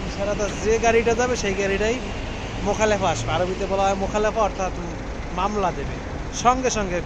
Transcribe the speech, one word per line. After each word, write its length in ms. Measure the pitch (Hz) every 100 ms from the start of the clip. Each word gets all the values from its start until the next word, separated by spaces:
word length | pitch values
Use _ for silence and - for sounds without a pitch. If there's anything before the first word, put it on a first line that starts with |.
| -
ইশারাটা 380 | - 202 202 202 -
যে 100 | 208 226
গাড়িটা 280 | 226 226 233 233
যাবে 140 | 247 240
সেই 120 | 208 190
গাড়িটাই 360 | 196 196 214 254 - - - - - - 185
মোখালেফা 420 | 202 214 202 185
আসবে। 160 | 147 - 160
আরবিতে 280 | 180 190 190
বলা 120 | 196 196
হয় 120 | 196
মোখালেফা, 360 | 196 208 214 220 202
অর্থাৎ 240 | - 185 175 170 160 - - - 175
মামলা 320 | 196 208 185 143
দেবে। 180 | 139 139 131 - - -
সঙ্গে 260 | 233 254 254 220
সঙ্গে 220 | 196 175